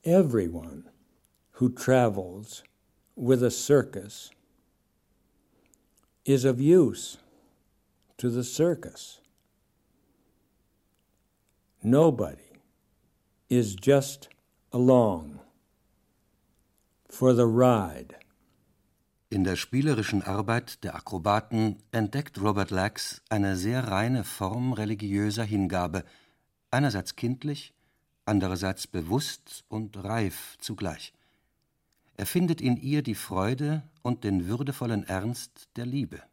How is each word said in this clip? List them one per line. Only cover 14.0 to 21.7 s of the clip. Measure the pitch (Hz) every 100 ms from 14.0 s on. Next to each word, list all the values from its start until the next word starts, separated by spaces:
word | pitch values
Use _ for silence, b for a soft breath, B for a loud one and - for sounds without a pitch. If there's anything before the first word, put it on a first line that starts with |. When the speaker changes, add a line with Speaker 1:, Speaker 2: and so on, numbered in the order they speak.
| 139 - - _ _ _ _
Speaker 1:
along | 123 127 127 110 87 76 71 - _ _ _ _ _ _ _ _ _ _ _ _ _ _ _ _
for | - 131
the | 120 117
ride. | 117 127 117 90 71 64 - _ _ _ _ _ _ _ _ _ _ _
Speaker 2:
In | 104
der | 95 90
spielerischen | - 127 147 120 98 101
Arbeit | 92 98 104 117 - -
der | 92 -
Akrobaten | - 92 82 104 - 113 110